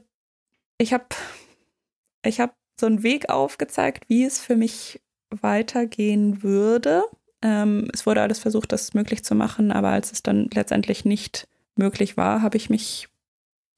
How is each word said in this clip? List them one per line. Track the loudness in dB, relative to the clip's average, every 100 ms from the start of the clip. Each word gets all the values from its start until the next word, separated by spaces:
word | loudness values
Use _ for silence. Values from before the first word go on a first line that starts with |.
| _ _ _ _ _ _ _ -2
ich | 0
hab, | 0 -4 -12 -12 -16 -20 _ _ _ _ _ _ _
ich | -4 -2
hab | -2 -4 _ -2
so | 0
einen | 2
Weg | 2 0 0
aufgezeigt, | 0 0 -2 -6 -2 -2 -2 0
wie | 2
es | 2 0
für | 0 2
mich | 0 -4 -16 -18 _ _ -16
weitergehen | -6 0 0 0 -2 -2 0 0 2 2 0
würde. | 0 2 4 2 2 2 0 -6 _ _
Ähm, | 0 2 2 0 -2
es | -4 0
wurde | 2
alles | 2 0
versucht, | -2 -2 0
das | -4 -2
möglich | -2 -2 -4
zu | 0
machen, | 0 0 0 0
aber | 2 2
als | 0 -2
es | -6
dann | 0 0 0
letztendlich | -2 0 0 0 0
nicht | 0 0 -4 -12 -14 _ _ 0
möglich | 0 0 -2 0
war, | 0 2
habe | 2 0
ich | 0
mich | -2 -2 -10 -14 _ _ _ _ _ _